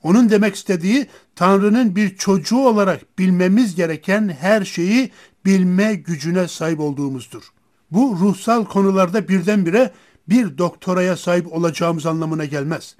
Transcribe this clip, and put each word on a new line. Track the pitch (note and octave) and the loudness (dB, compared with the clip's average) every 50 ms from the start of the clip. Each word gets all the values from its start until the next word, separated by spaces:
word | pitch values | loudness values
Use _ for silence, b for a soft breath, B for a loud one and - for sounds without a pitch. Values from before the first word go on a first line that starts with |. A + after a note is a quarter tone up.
Onun | - D#3 F3+ A#3+ B3 G#3+ | 2 4 4 4 6 4
demek | A3 G#3 G#3 G#3+ G3+ | 4 4 2 0 -2
istediği | - - - F#3+ F3 D#3+ F#3+ A3 C#4 C4 b b b b b _ | -6 -4 -4 -4 -2 0 0 0 0 -2 b b b b b _
Tanrı'nın | - F3 F#3 G3 G3 G3 G#3 G#3 B3 C4 A3 F3 | 0 2 4 4 4 4 4 2 4 2 2 2
bir | G3+ G#3+ F#3+ F#3 | 0 -2 -2 -2
çocuğu | - - G3+ F#3+ G3 D3+ - A3+ B3+ | -4 -2 0 0 0 0 0 0 2
olarak | C4+ B3+ A3+ G#3 G3+ F#3+ E3+ - - _ _ - | 4 4 2 2 2 0 -2 -4 -8 _ _ -2
bilmemiz | F#3 F#3 F3+ F3 F3+ F#3 F#3+ A3+ C4 G#3+ E3 | 0 2 2 2 2 2 4 2 2 0 0
gereken | E3 F3 E3 D#3+ D3+ - - F#3+ G#3+ G#3+ G3+ D#3+ B2+ | -2 -4 -4 -4 -6 -4 -2 -2 0 0 -4 -6 -4
her | D3+ F#3 G#3+ A3 G3 | 0 0 0 0 0
şeyi | - - - E3+ F#3 G#3+ B3+ C4+ - b b b b b b _ | -4 -6 -4 -2 0 2 0 0 -2 b b b b b b _
bilme | F#3+ F#3+ F#3+ F#3 F3+ F3+ F#3 G#3 A3 G#3+ | 2 2 2 2 2 2 2 0 0 -2
gücüne | F3 C#3+ E3 E3+ D3 C3+ E3 E3+ F#3 F3+ E3 | -4 -6 -8 -8 -6 -4 -4 -2 -2 -2 -4
sahip | - - D#3+ D#3+ E3 D3+ | -6 -6 -4 -4 -4 -2
olduğumuzdur. | D3+ D3 C#3 C3+ C#3+ C#3 C3+ B2+ A#2 - - A2 - - _ _ _ _ _ _ _ _ | -4 -6 -4 -4 -6 -6 -6 -8 -12 -14 -20 -20 -20 -20 _ _ _ _ _ _ _ _
Bu | D#3 G3 C4 C#4 G#3+ D#3+ | 0 0 0 0 0 0
ruhsal | F#3 G#3 F#3 - - A3+ A3+ A#3+ A3 | 0 0 0 -2 -2 -2 0 0 -2
konularda | - - G3+ G3 G3 F#3+ F#3+ F#3+ F3 F3 A3 G#3 - | -2 0 0 2 2 2 2 0 0 0 -4 -2 0
birdenbire | F#3+ F#3+ E3 G3 G#3+ G#3 F#3 E3 E3+ A3+ B3+ G#3+ b b b b b b b - | 0 0 0 0 0 0 0 0 2 2 0 0 b b b b b b b 0
bir | F#3+ B3+ A#3+ F#3 C3+ C#3 | 2 2 2 0 -2 -2
doktoraya | F3 E3+ - _ - F#3 F3+ F3+ F3+ F#3 F3+ | -4 -4 -4 _ -6 -2 -2 0 0 0 -2
sahip | E3 - E3+ F3 F3+ E3+ E3 | -2 -2 0 0 0 -2 -2
olacağımız | D#3+ E3 E3+ E3+ D#3 - F3 E3+ E3+ D#3+ D3 | -6 -2 -2 -2 -2 -2 -2 -2 -2 -2 -4
anlamına | E3 D#3+ D#3+ D#3+ D#3+ D#3+ D#3+ D#3 | -4 -4 -4 -4 -6 -4 -6 -6
gelmez. | C#3+ C#3+ D3 C#3 D3+ E3 - - - - b | -6 -6 -6 -4 -4 -6 -8 -10 -16 -20 b